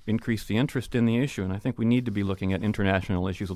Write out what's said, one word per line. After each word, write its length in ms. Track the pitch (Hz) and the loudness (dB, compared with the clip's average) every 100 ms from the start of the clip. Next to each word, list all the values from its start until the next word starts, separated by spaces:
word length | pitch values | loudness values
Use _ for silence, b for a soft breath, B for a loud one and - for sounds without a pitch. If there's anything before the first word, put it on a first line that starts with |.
| - | -4
increase 380 | 110 - 110 - | -2 0 -4 0
the 100 | 107 | 0
interest 380 | 147 135 - | 0 -2 -2
in 100 | 123 | 2
the 140 | 117 117 | 2 2
issue. 260 | 143 - | 0 -2
And 80 | 92 | -4
I 60 | 98 | -2
think 180 | 131 120 | -4 0
we 80 | |
need 220 | 113 123 120 | 2 2 2
to 40 | |
be 120 | 101 | -2
looking 320 | 98 95 95 | -2 0 0
at 80 | 95 | 0
international 640 | 107 110 98 95 - 90 92 | 0 2 2 2 2 0 0
issues 220 | 90 | -2
a 40 | 95 | -4